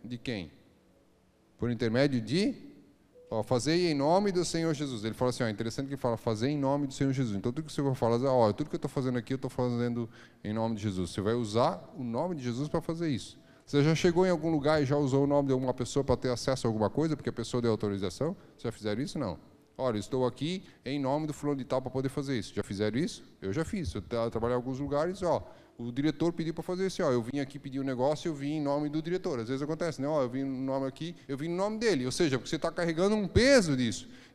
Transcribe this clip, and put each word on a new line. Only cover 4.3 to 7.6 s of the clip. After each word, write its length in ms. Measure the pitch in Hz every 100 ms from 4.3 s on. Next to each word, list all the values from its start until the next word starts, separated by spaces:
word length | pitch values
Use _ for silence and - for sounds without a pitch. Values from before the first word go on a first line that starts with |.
do 140 | 180 165
Senhor 280 | 170 165
Jesus." 300 | 143 147 117
Ele 100 | 107
fala 160 | 104 127
assim, 140 | 120
ó, 60 | 117
interessante 380 | 104 113 - 139
que 60 | 139
ele 60 |
fala, 140 | 127 113
"Fazei 360 | - 107 127
em 60 | 147
nome 300 | 135 143 143
do 60 |
Senhor 180 | - 139
Jesus." 240 | 131 123 98
Então 160 | 120
tudo 140 | 131